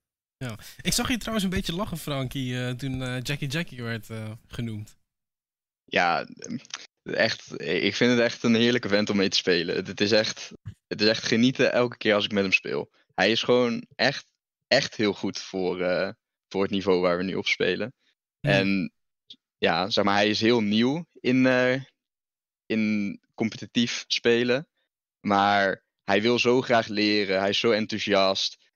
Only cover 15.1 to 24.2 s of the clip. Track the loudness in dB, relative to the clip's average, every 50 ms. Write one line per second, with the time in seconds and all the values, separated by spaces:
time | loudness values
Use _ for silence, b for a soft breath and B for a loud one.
15.1 | 0 0 -4 -6 -6 -8 -10 -8 -6 -4 -2 -2 -2 -2 -2 0 0 0 -2 -4
16.1 | -6 -10 _ _ _ _ _ _ -4 -2 -2 0 -2 -2 0 2 2 2 2 2
17.1 | 0 0 -2 -2 -4 -4 -2 -2 -2 0 0 0 0 -2 -4 -8 -10 _ _ _
18.1 | _ _ _ _ _ _ -2 0 2 2 2 2 0 -2 -2 -4 -8 _ _ _
19.1 | _ _ _ -20 -20 _ _ _ _ _ 0 0 2 0 0 0 0 0 2 2
20.1 | 2 2 2 2 2 2 2 4 4 4 2 2 2 2 2 2 0 -2 -6 -12
21.1 | _ -6 -2 0 2 4 4 4 4 4 2 2 0 -2 -4 -10 _ _ _ _
22.1 | _ _ _ _ _ _ _ _ _ _ _ -4 -2 0 0 0 0 -2 -2 -4
23.1 | -6 -10 _ _ _ -4 -4 -4 -4 -8 -12 -6 -2 -2 -2 -2 -2 -8 -8 -6
24.1 | -4 0